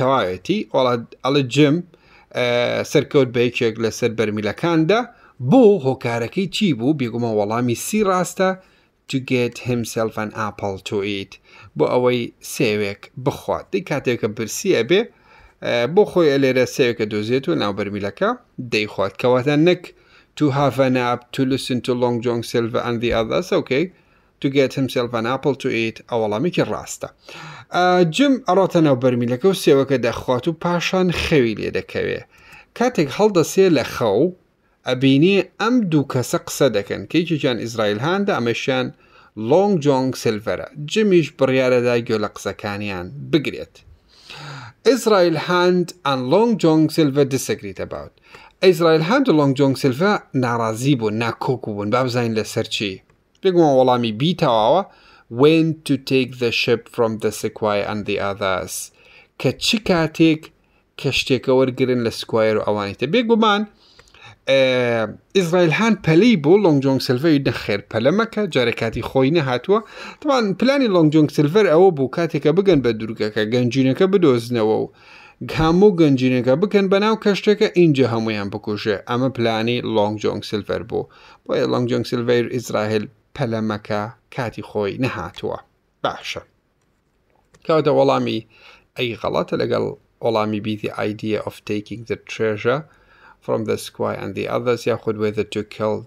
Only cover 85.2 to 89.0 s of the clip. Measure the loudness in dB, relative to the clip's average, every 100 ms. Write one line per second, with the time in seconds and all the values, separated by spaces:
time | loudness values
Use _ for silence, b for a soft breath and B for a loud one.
85.2 | -12 -10 -10 -10 -14 _ _ _ -6 -6
86.2 | -10 -12 -14 _ _ _ _ _ _ _
87.2 | _ _ _ _ -2 0 2 2 4 2
88.2 | 0 -6 -8 b b b b -8